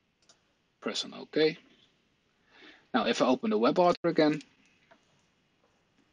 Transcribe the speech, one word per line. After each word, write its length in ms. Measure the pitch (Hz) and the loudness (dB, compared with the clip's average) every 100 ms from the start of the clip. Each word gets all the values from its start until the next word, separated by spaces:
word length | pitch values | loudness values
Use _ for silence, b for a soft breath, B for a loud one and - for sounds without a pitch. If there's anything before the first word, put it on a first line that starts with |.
| _ _ _ _ _ _ _ _ | _ _ _ _ _ _ _ _
Press 240 | 117 - | -8 -8
on 100 | - | -8
OK. 420 | - - 151 156 165 _ _ _ _ _ _ _ _ b b b b b | -12 -6 0 0 -2 _ _ _ _ _ _ _ _ b b b b b
Now, 140 | 117 107 | -4 -2
if 160 | - | 0
I 40 | 123 | 0
open 240 | 123 110 | 0 0
the 80 | 107 | 0
WebAuthor 460 | 120 180 175 - | 0 2 2 2
again, 360 | 170 165 151 151 - _ _ _ _ _ _ _ _ _ _ _ _ _ _ _ _ | -2 2 2 0 -8 _ _ _ _ _ _ _ _ _ _ _ _ _ _ _ _